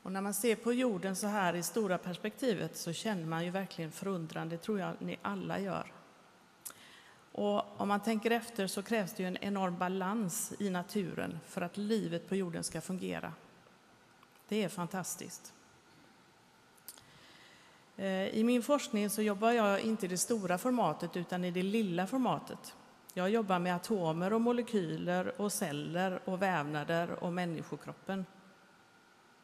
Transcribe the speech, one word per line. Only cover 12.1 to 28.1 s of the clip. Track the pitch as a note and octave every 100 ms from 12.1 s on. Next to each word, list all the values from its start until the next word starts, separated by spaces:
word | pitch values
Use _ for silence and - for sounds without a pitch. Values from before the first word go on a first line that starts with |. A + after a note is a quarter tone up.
| E3+ E3
på | G3
jorden | F#3 E3+
ska | E3+ E3
fungera. | - F#3 F#3 E3+ - D#3+ - - - - - - - - - - -
Det | G3+
är | F#3
fantastiskt. | F3 E3+ F#3+ E3+ - - - - - - - - - - - - - - - - - - - - - - - - - - - - -
Eh, | F#3+ F#3+ G3
i | -
min | A3+ B3
forskning | A#3 C#4+ - G#3+ G#3
så | G3
jobbar | G#3+ G3 A3
jag | A#3+ G#3 G3
inte | A3 A3 F3
i |
det | F3+
stora | - A#3 F#3 F3+
formatet | B3+ B3 F#3+ D3+ F3 F3+
utan | E3+ F3+
i | F3+
det | F3
lilla | F#3 A3 G#3 E3+ F#3+
formatet. | C4 A#3 D3 - - - - - - -
Jag | - F#3
jobbar | A3+ G3+ F#3
med | F3 F3
atomer | - G#3+ E3 D#3+ F#3
och | A3
molekyler | A#3 A#3+ A#3 G#3+ E3 D#3+ F3 F3+ F#3+ -
och | G3+
celler | - E3+ D3 D3+ E3 F#3 F#3 -
och | F#3
vävnader | F#3+ F3 C#3+ D3+ D3+ E3 E3+ -
och | F3+
människokroppen. | F3 F3 D#3 D3 D3 - D#3+ -